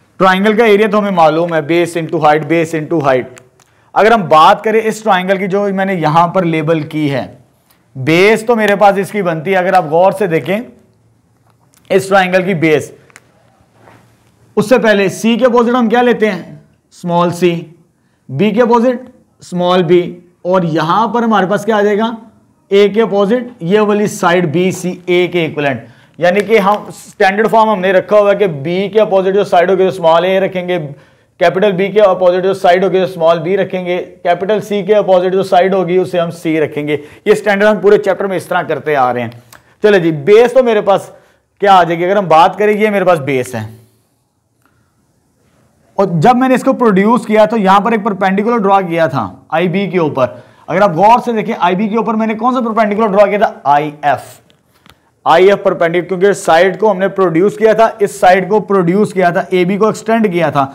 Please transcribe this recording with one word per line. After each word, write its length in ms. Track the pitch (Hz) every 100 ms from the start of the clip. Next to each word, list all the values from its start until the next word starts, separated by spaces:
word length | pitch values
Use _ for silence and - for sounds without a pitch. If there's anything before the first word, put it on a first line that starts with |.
| _ _
triangle 360 | 190 185 208 208
का 100 | 233
area 220 | 202 214
तो 100 | 208
हमें 140 | 202
मालूम 420 | 180 160 156 170
है, 80 | 160
base 320 | 143 170 165 175
into 220 | 160 165
height, 260 | 151 156 147
base 280 | 165 156 160
into 220 | 151 170
height। 400 | 143 127 120 - _ _ _ _ _ 151
अगर 180 | 208
हम 100 | 233 160
बात 340 | 156 170 202
करें 180 | 220 220
इस 200 | 220 214
triangle 340 | 220 185 185 190
की 100 | 196
जो 140 | 196 202
मैंने 200 | 190 190 190
यहां 320 | 151 165 170
पर 120 | 185 170
label 360 | 160 151 165 151
की 220 | 151 147
है, 140 | 135 98 - _ _ _ _ _ 135
base 500 | 131 165 196 220 220
तो 80 | 233
मेरे 200 | 208 202
पास 220 | 202 196
इसकी 240 | 190 208
बनती 300 | 180 160 151
है, 60 | 190
अगर 180 | 180 185
आप 120 | 156
गौर 240 | 160 190
से 140 | 190 202
देखें 320 | 160 143 202 247 - _ _ _ _ _ _ _ _ _ _ _
इस 180 | 190 190
triangle 360 | 196 180 185 180
की 80 | 180
base, 360 | 160 147 - - _ - _ _ _ _ _ _ - - _ _ _ _ _ -
उससे 200 | 208 247
पहले 280 | 220 202 190
सी 260 | 180 220 233
के 80 | 254
opposite 300 | 240 240 247
हम 140 | 226
क्या 120 | 240
लेते 260 | 247 226 214
हैं? 340 | 180 - 151 _ _ _
Small 380 | - 175 170 175
सी, 200 | 170 180 170 151 - _ _ _ _ -
बी 220 | 135 208
के 100 | 208
opposite 440 | 240 233 247 240 - _ _ _
small 400 | - 175 180 180
b, 180 | 170 180 170 - _ _ 175
और 200 | 185 175
यहां 400 | 156 160 190 226
पर 160 | 233
हमारे 240 | 233 214 185
पास 180 | 202 202
क्या 120 | 214
आ 40 |
जाएगा? 340 | 202 202 226 226 - _ _ _ _
ए 160 | 196 202
के 120 | 202
opposite 540 | 220 196 196 247 247 -
ये 160 | 165 208
वाली 260 | 208 208 208
side 420 | - 180 175 175
B 200 | 151 185
सी 180 | 180 180 180 -
ए 180 | 180 180
के 180 | 175 160
equivalent। 420 | 147 143 120 - - _ -
यानी 220 | 170 196
कि 160 | 196 220
हम 320 | 190 208 -
standard 560 | - - - 196 196 220
form 220 | 220 220
हमने 220 | 208 185
रखा 240 | 185 185 208
हुआ 120 | 202
है 60 | 190
कि 120 | 196
B 420 | 147 143 175 196
के 100 | 214
opposite 340 | 214 190 190 196
जो 80 | 190
side 240 | 185 180
होगी 140 | 185 190
तो 60 |
small 340 | 185 165 165 180
ए 140 | 190
रखेंगे, 380 | 190 185 180 180 147 139 _ _ _ _
capital 320 | 175 180 208
B 160 | 180 196
के 100 | 202
opposite 440 | 208 180 180 185
जो 100 | 185
side 300 | 190 190 180
होगी 160 | 190 185
तो 60 | 180
small 320 | 170 160 170
B 160 | 156 196
रखेंगे, 420 | 190 185 180 180
capital 640 | - - 185 175 190 214
सी 200 | 196 202
के 100 | 180
opposite 400 | 214 185 185 185
जो 100 | 190 190
side 300 | 185 185 190
होगी 220 | 170 185
उसे 220 | 180 180
हम 100 | 170
सी 280 | 170 165 160
रखेंगे। 400 | 143 147 147 147 - - 202
ये 80 | 208
standard 340 | 208 196 214
हम 100 | 208
पूरे 160 | 185 208
chapter 280 | 202 185 202
में 80 | 180
इस 120 | -
तरह 140 | 180
करते 320 | 147 156 151 147
आ 160 | 127
रहे 120 | 123
हैं। 200 | 117 - _ - _ _
चलो 160 | 214 202
जी, 120 | 165
base 420 | 156 143 208 240
तो 100 | 247
मेरे 180 | 240 214
पास 300 | 185 190 - - _ _ _ _
क्या 120 | 202
आ 100 | 185
जाएगी? 200 | 170 170
अगर 140 | 180 202
हम 100 | 180
बात 280 | 156 180 180
करें, 180 | 208 208
ये 140 | 214
मेरे 160 | 202 185
पास 140 | 170
base 340 | 135 135 123 117
है, 120 | 110 - _ _ _ _ _ _ _ _ _ _ _ _ _ _ _ _ _ _ _ _ _ -
और 220 | 196 165
जब 160 | 196 247
मैंने 200 | 262 262
इसको 180 | 254 262
produce 500 | 240 190 208 285 233
किया 200 | 214 214
तो 120 | 226
यहां 220 | 190 196
पर 120 | 214
एक 100 | 220
perpendicular 560 | 214 196 190 190 214 233
draw 220 | 196 196
किया 240 | 185 165 160
था 160 | 135 98 - _
आईबी 340 | 160 185 185 196
के 120 | 175
ऊपर। 380 | 156 127 123 - - _ -
अगर 140 | 165
आप 100 | 202 160
गौर 240 | 202 226
से 120 | 240
देखें, 200 | 220 190 226
आईबी 320 | 175 185 214
के 80 | 226
ऊपर 180 | 220 220
मैंने 200 | 220 220
कौन 180 | 240
सा 80 | 262
perpendicular 460 | 233 220 214 202 226
draw 160 | 190 202
किया 120 | 202
था? 220 | 185 - 135
आईएफ। 760 | 147 151 147 147 123 - - _ _ _ _ _ _ _ _ 135
आईएफ़ 340 | 165 185 196
परपेंडिकुलर, 480 | 202 170 170 175 170
क्योंकि 240 | 185 196 190
साइड 420 | - 165 190 180
को 100 | 220
हमने 180 | 185 190
produce 480 | 190 185 160 202 208
किया 160 | 220
था, 240 | 214 220 -
इस 180 | 202 -
site 280 | 190 190 175
को 100 | 214
produce 520 | - 196 170 190 208
किया 180 | 185 180
था, 160 | 175 185
एबी 240 | 185 180 196
को 120 | 214
extend 420 | - - 226 214
किया 200 | 175 165
था, 120 | 147 135